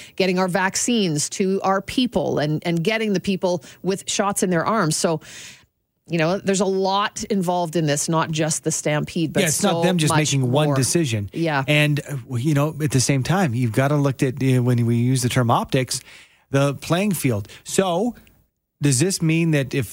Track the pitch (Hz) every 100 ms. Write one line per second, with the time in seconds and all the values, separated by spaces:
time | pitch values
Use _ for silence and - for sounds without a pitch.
0 | - - 190 185 185 190 190 - - 240
1 | 185 147 - - 190 190 190 196 - -
2 | 247 185 131 127 151 151 175 170 165 220
3 | 220 185 - 190 185 175 - - 175 196
4 | - - 202 196 190 170 - 220 156 -
5 | 180 156 - - - - _ _ _ _
6 | - 170 156 180 190 190 190 190 190 196
7 | 202 - 214 202 175 180 170 170 151 143
8 | - 160 160 156 156 160 156 - 156 151
9 | - 180 156 190 170 - 202 170 175 180
10 | 151 156 147 139 123 139 147 135 120 170
11 | 147 107 98 - 165 139 131 151 147 143
12 | - 139 117 120 156 143 151 143 151 131
13 | 135 139 123 185 160 120 120 120 139 147
14 | 139 - 135 131 131 127 123 120 117 120
15 | 120 131 120 131 120 151 220 135 127 -
16 | - - - _ _ 135 143 135 - 170
17 | 208 160 135 104 104 - - - 190 170
18 | 240 - - _ _ _ _ - 143 123
19 | 185 - 160 165 165 147 123 143 104